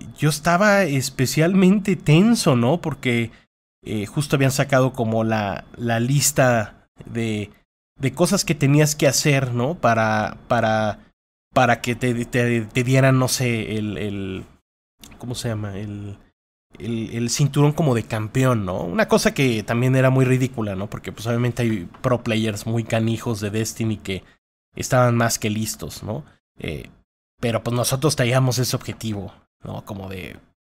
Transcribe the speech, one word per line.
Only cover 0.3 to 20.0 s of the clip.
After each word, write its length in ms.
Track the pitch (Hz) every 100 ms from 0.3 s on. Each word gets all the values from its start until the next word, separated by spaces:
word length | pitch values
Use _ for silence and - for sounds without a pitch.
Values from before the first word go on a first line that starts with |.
| 151 175 175 214 202
especialmente 1120 | 180 139 123 - 127 - 165 190 185 208 190 190
tenso, 580 | - 156 214 233 -
¿no? 260 | 123 117 175
Porque, 520 | 165 139 127 117 117 - _ _ _ _
eh, 220 | - 107 98
justo 300 | - 147 147
habían 160 | 135
sacado 400 | 131 139 135 131
como 320 | 127 110 113
la, 400 | 110 110 101 85 - -
la 220 | 117 117
lista 920 | 120 143 - - 127 117 104 - _ _
de, 460 | - 117 113 107 104 - _ _ _ _
de 140 | 139
cosas 320 | - 175 196
que 100 | -
tenías 400 | 156 135 147 151
que 140 | - 151
hacer, 440 | - 156 139 131
¿no? 220 | 120 127
Para, 640 | 165 123 113 110 107 104 - -
para, 540 | 120 113 110 107 101 _ _ _ _ _
para 280 | - 123 117
que 140 | -
te, 320 | 117 127 120 120
te, 360 | 127 120 120
te 220 | 107 123
dieran, 340 | 123 131 135 131
no 100 | 127
sé, 480 | - 127 113 101 107
el, 200 | 107 95
el, 480 | 104 101 95 95 - _ _ _ _ _ - -
¿cómo 160 | 123
se 140 | 123 123
llama? 300 | 107 107 98
El, 400 | 104 104 101 98 _ _ _ _ _ -
el, 320 | 110 113 113
el 160 | 117 120
cinturón 420 | - 143 147 147
como 220 | 151 160
de 80 | 113
campeón, 640 | - 110 107 131 131 117 95
¿no? 140 | 92
Una 280 | - 196 214
cosa 240 | 220 220
que 300 | 214 135 113
también 340 | 98 117 127
era 140 | 131